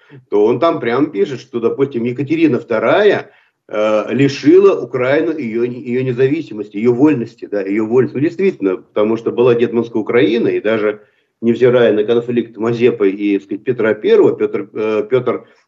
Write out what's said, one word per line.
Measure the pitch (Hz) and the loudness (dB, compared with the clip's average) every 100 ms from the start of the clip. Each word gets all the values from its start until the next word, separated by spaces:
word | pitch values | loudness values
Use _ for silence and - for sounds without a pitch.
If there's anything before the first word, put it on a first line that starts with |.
| _ 139 _ | _ -20 _
то | 101 107 | 0 2
он | 123 | 2
там | 165 156 | 0 0
прямо | 113 123 156 | -2 -2 -2
пишет, | 196 196 123 | -2 -4 -4
что, | - 120 | -10 -4
допустим, | 117 - 139 120 | -2 -2 -4 -4
Екатерина | 120 127 135 160 160 120 | -6 -4 -4 0 0 0
вторая, | - 110 113 170 208 117 - _ _ _ - | -2 -2 0 2 2 0 -4 _ _ _ -8
э, | 107 107 107 101 | -2 0 0 -2
лишила | 117 139 - 139 185 196 151 | 0 0 0 4 6 6 2
Украину | 123 131 127 151 165 156 | -2 -2 0 0 0 -4
ее, | 117 113 | -4 -2
ее | 123 127 120 123 | -4 -4 -6 -4
независимости, | 131 120 135 165 147 107 104 101 | -2 0 0 -2 -6 -12 -10 -2
ее | 120 | 0
вольности, | 120 151 139 113 - - | 4 2 2 -4 -12 -8
да, | 101 | -6
ее | 98 104 110 | -4 -2 0
вольности. | 123 110 123 | 0 0 -2
Ну, | |
действительно, | 160 175 190 - 95 90 | -4 -2 -2 0 -2 -4
потому | - 110 107 117 | -6 -2 0 0
что | - | -2
была | 104 123 117 | 2 2 2
гетманская | 120 117 113 110 | 0 -2 -2 -4
Украина, | 101 117 170 117 95 | 0 2 2 2 0
и | 90 | -2
даже | 104 113 104 107 _ _ _ _ | -2 0 -2 -4 _ _ _ _
невзирая | 113 107 123 123 113 | -2 2 4 4 4
на | 107 | 2
конфликт | 107 117 120 120 - 101 | 0 0 0 -4 -4 -4
Мазепы | 113 117 120 - 98 | -4 2 2 2 0
и, | 98 104 98 | 0 0 -2
так | - | -4
сказать, | 101 | -8
Петра | - 123 110 107 | -4 -2 -2 0
Первого, | 196 226 139 - | 2 4 4 2
Петр, | 107 110 98 | -2 -4 -8
э, | - 110 107 101 | -6 -2 -2 0
Петр | 127 127 - - _ | -2 0 -4 -8 _